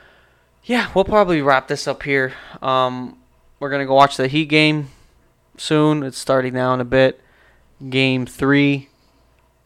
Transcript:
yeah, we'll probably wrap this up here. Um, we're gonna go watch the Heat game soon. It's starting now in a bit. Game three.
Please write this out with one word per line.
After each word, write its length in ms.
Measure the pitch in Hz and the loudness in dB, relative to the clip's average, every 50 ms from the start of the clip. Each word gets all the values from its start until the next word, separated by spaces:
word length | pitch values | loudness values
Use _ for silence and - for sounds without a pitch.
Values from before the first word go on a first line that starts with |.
| _ _ _ _ _ _ _ _ _ _ _ _ _ | _ _ _ _ _ _ _ _ _ _ _ _ _
yeah, 240 | - 247 233 196 - - | -4 -4 -2 -4 -2 -2
we'll 120 | 185 190 | -2 0
probably 360 | - 214 208 196 175 170 151 | 2 2 2 2 2 0 0
wrap 280 | 135 143 135 131 - - | 2 2 2 2 0 -4
this 180 | 147 - - | -8 -6 -6
up 160 | 147 131 - - | -8 -8 -6 -4
here. 300 | 143 139 135 131 131 - - - - - - | -2 -2 -2 -2 -4 -6 -12 -20 -20 -16 -8
Um, 560 | - 131 131 131 127 127 127 127 127 123 - _ _ _ _ _ _ _ _ _ | -4 -2 0 0 0 -2 -4 -8 -12 -14 -16 _ _ _ _ _ _ _ _ _
we're 100 | 143 139 | -8 -6
gonna 160 | 139 139 139 | -4 -4 -2
go 80 | 131 135 | 2 6
watch 240 | 135 139 139 - | 6 6 6 4
the 100 | - 131 | -2 -4
Heat 200 | 131 143 156 160 143 | 0 0 -2 0 2
game 400 | 156 156 156 151 151 151 143 135 - _ _ _ _ _ _ _ _ _ _ _ _ | 2 2 2 2 0 -2 -6 -10 -16 _ _ _ _ _ _ _ _ _ _ _ _
soon. 460 | - - - 156 151 151 151 151 151 135 | -16 -4 0 2 2 2 2 2 0 -4
It's 140 | 131 - | -8 -10
starting 360 | - - - 135 135 127 127 127 | -8 -4 -2 0 0 -2 -2 -4
now 200 | 127 127 127 127 | -2 -2 0 -2
in 80 | 127 | -2
a 40 | 123 | -2
bit. 360 | 120 131 131 131 131 - - _ _ _ _ _ _ _ _ _ _ _ _ 139 131 | 0 2 2 4 2 0 -4 _ _ _ _ _ _ _ _ _ _ _ _ -12 -4
Game 360 | 127 131 135 131 131 127 123 | -2 0 0 0 0 -2 -4
three. 640 | - - - 131 139 143 143 143 143 139 139 135 _ _ _ _ _ _ _ _ _ _ _ _ _ _ _ _ | -6 -6 -2 0 2 4 4 4 2 0 -2 -6 _ _ _ _ _ _ _ _ _ _ _ _ _ _ _ _